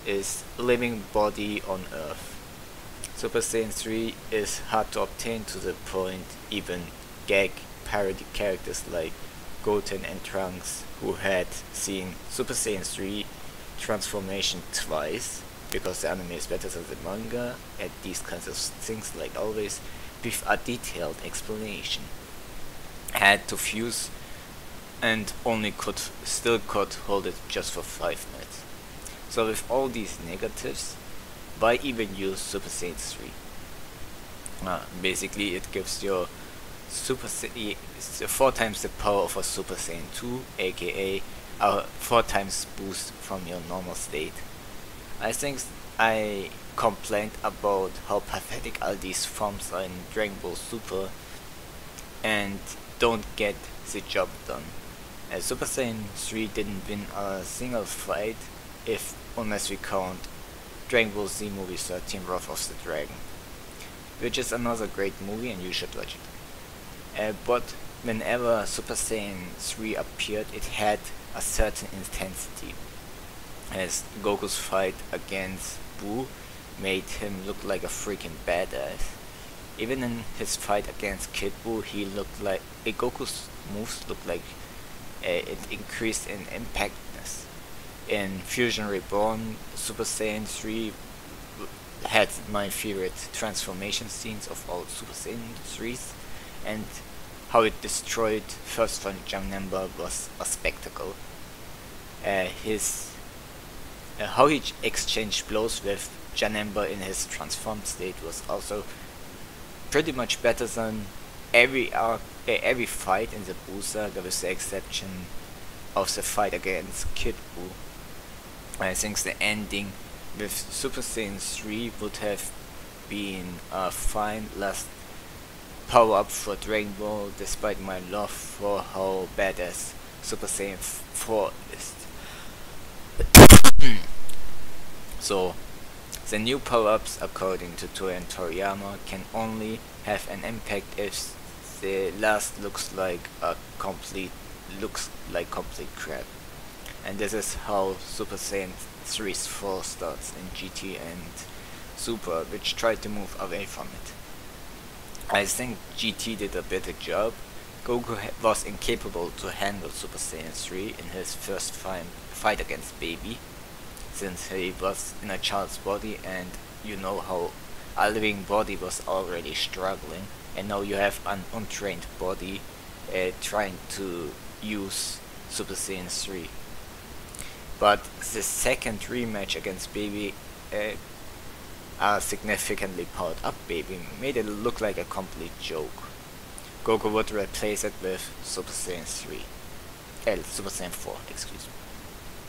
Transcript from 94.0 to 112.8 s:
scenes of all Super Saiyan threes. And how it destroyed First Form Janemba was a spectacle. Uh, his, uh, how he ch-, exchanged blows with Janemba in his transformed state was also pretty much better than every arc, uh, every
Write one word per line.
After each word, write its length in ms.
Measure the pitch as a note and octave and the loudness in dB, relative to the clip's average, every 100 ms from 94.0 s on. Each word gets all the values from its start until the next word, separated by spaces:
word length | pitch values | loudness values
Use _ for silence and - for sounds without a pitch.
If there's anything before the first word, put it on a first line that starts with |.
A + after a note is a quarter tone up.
| A2 | -6
scenes 380 | - A2+ G#2+ - | -8 -8 -8 -8
of 200 | - - | -10 -6
all 180 | F2 - | -6 -6
Super 280 | - - | -10 -10
Saiyan 400 | - - A#2 A2+ A#2 | -10 -8 -8 -8 -10
threes. 500 | - - A2+ B2 - - - - - - - | -10 -8 -6 -6 -10 -12 -10 -10 -10 -8 -6
And 200 | G#2+ G#2+ - - - - - - | -6 -6 -10 -12 -12 -12 -14 2
how 120 | A#2+ | 4
it 200 | A2 - | 4 2
destroyed 640 | G#2 - - - A2 G#2+ | -4 -4 -4 0 2 0
First 580 | F#2+ - - - A2 - | -4 -10 -6 0 0 0
Form 160 | G2 G2 - | -6 -6 -6
Janemba 640 | G2 G2 G2 F#2+ F#2+ F#2 - | -6 -4 -6 -4 -4 -4 -6
was 320 | F2 - - - | -6 -6 -8 -6
a 60 | E2 | -6
spectacle. 720 | - - - - - F#2 G2 - - - - - - - - - - G#2 | -2 -4 -6 -10 -8 -8 -8 -12 -14 -14 -14 -14 -14 -14 -14 -14 -6 0
Uh, 200 | G2 F#2 | 0 0
his, 640 | - A2 G#2+ - - - - - - - - - - - - - - | -2 -2 0 0 -4 -8 -12 -14 -14 -16 -14 -14 -12 -12 -12 -12 -6
uh, 60 | G#2 | -2
how 220 | G2+ C#3+ | 6 6
he 120 | D3 | 6
ch-, 140 | - - | 0 -2
exchanged 640 | A2+ - - - G#2+ - - | -2 -2 -2 -2 0 -2 0
blows 360 | G#2+ A2+ - | 0 0 0
with 260 | G2+ G2 - - - - | -2 -4 -4 -10 -8 -2
Janemba 540 | G#2+ G#2+ G#2 G2+ F2+ | 0 0 -2 -2 -2
in 100 | G2 | -2
his 280 | F#2+ F#2+ - | -4 -4 -4
transformed 580 | - D2+ - A2+ G#2 F#2+ | -6 -6 -6 -4 -6 -6
state 300 | - F#2 F2 | -6 -6 -6
was 180 | E2 E2 - | -8 -8 -4
also 340 | G2 - G#2 F#2+ - - - - - - - - - - | -4 -2 -6 -6 -10 -12 -12 -14 -12 -14 -14 -14 -12 0
pretty 200 | C#3+ D#3 | 2 2
much 300 | C3 A2+ - | 0 -2 2
better 240 | A#2+ A2+ A#2 | 2 2 0
than 400 | A#2 A2+ A2 G2+ - - - - | -2 -2 -2 -6 -10 -12 -12 4
every 400 | A#2 B2+ C3+ A#2 | 6 8 4 0
arc, 280 | - A#2 A2 - - - | 2 2 0 -4 -8 0
uh, 60 | A2 | 2
every 240 | G2+ B2+ | 2 2